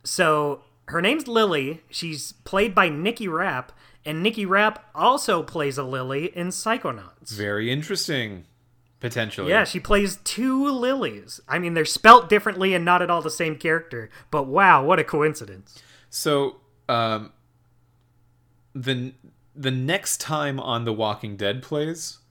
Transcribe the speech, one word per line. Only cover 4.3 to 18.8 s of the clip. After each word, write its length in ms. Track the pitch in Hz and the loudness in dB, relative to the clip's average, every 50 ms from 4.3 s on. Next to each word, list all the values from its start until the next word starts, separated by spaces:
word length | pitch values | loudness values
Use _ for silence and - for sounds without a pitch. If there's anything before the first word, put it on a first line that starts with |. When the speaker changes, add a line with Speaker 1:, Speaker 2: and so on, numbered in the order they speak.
| 226 226 202 | -2 -2 -2
Speaker 1:
Rapp 420 | 180 190 202 214 214 214 - - _ - | 0 2 2 2 2 0 -4 -20 _ -6
also 480 | 151 170 233 262 277 - - 196 170 | 2 2 2 2 2 0 0 0 0
plays 360 | 156 - - 170 147 139 131 139 | -2 -4 -4 -4 -4 -2 -4 -4
a 60 | 135 | -6
Lily 420 | 127 135 131 127 127 135 139 160 175 - | -6 -6 -6 -6 -4 -4 -4 -4 -6 -6
in 120 | 180 175 185 | -6 -8 -6
Psychonauts. 840 | 180 - - 220 226 233 - 160 123 104 92 - _ _ - - | -6 -6 -4 -4 -4 -2 -4 -6 -8 -8 -14 -20 _ _ -18 -14
Speaker 2:
Very 400 | 107 104 104 101 101 104 110 117 | -8 -6 -4 -4 -2 -2 -2 -2
interesting, 720 | 131 147 156 - 202 175 - - 156 131 117 107 98 90 82 _ _ _ _ _ _ _ _ _ _ _ | -4 -4 -4 -6 -6 -6 -4 -4 -4 -4 -4 -6 -10 -14 -18 _ _ _ _ _ _ _ _ _ _ _
potentially. 500 | - 123 113 120 113 107 - - 95 92 | -10 -6 -4 -4 -4 -4 -6 -6 -2 0
Speaker 1:
Yeah, 140 | 185 220 190 | 2 2 0
she 160 | - - 180 | 0 -4 -8
plays 380 | - - 208 202 202 196 196 - - | 0 2 2 2 2 -2 -4 -8 -8
two 440 | - - 202 247 262 262 269 277 285 | -8 -6 -2 -2 -2 0 0 0 -2
Lilies. 680 | 269 254 240 254 269 277 214 131 107 101 - - - - _ - | -2 -2 0 -2 0 -2 -2 -6 -6 -10 -16 -18 -18 -18 _ -6
I 100 | 139 170 | -4 -4
mean, 160 | 180 170 170 | -2 -2 0
they're 100 | 165 156 | 0 0
spelt 440 | - - - - 220 233 240 233 160 | 0 -2 6 12 12 12 12 10 6
differently 460 | 208 208 208 214 190 180 190 190 185 | 0 2 2 -2 -2 0 0 0 0
and 100 | 175 170 | 0 2
not 180 | 175 180 175 | 2 2 2
at 80 | 180 170 | 2 0
all 120 | 175 170 | 0 -2
the 80 | 156 160 | -2 -6
same 260 | - - 170 160 151 | -4 -4 -4 -4 -4
character, 540 | - - 165 156 165 165 - - 120 110 - - - - _ | -4 0 0 0 0 -2 -8 -12 -12 -12 -14 -18 -20 -10 _
but 140 | - 151 139 | -4 -2 -2
wow, 380 | 131 135 185 196 185 165 139 135 | 0 2 6 8 8 8 8 8
what 140 | 151 185 170 | 4 2 2
a 40 | 151 | 2
coincidence. 760 | - - 151 147 156 151 - 113 101 95 95 98 - - - - - - - _ _ | 0 0 0 0 0 0 -4 -12 -16 -18 -20 -20 -20 -20 -20 -20 -20 -20 -20 _ _
Speaker 2:
So, 520 | - - - 160 147 143 139 131 - - _ _ _ _ _ - | -10 -4 0 2 2 2 0 -2 -4 -10 _ _ _ _ _ -2
um, 440 | 127 117 113 113 110 107 107 - _ _ _ _ _ _ _ _ _ _ _ _ _ _ _ _ _ _ _ _ _ _ _ _ _ _ _ _ _ | 0 0 0 0 -2 -4 -6 -12 _ _ _ _ _ _ _ _ _ _ _ _ _ _ _ _ _ _ _ _ _ _ _ _ _ _ _ _ _
the, 380 | 135 | -8